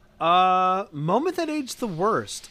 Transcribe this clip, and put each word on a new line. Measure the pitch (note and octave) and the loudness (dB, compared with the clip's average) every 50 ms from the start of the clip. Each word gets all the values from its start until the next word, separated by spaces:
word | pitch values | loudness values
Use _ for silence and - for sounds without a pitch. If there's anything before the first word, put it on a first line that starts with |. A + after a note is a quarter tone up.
| _ - _ - | _ -18 _ -4
Uh, | D#3 E3 F3 F3+ F#3 F#3 F#3 F#3 F#3 F#3 F#3 F#3+ G3 - | 0 2 4 4 4 4 4 4 2 2 0 0 -4 -6
moment | D#3+ C#3+ D3 E3 F#3+ A#3+ D#4+ F#4 E4+ | -8 -6 -2 0 0 2 0 0 -2
that | F4 E4 D#4 | -4 -4 -4
aged | D4+ D4+ C4+ A#3 - - | -4 -4 -6 -6 -8 -8
the | B3 | -6
worst. | A3 E3+ D#3 F#3 A3 G#3 C3+ G#2 - - - - - | -6 -4 0 0 0 0 0 -2 -6 -10 -14 -14 -16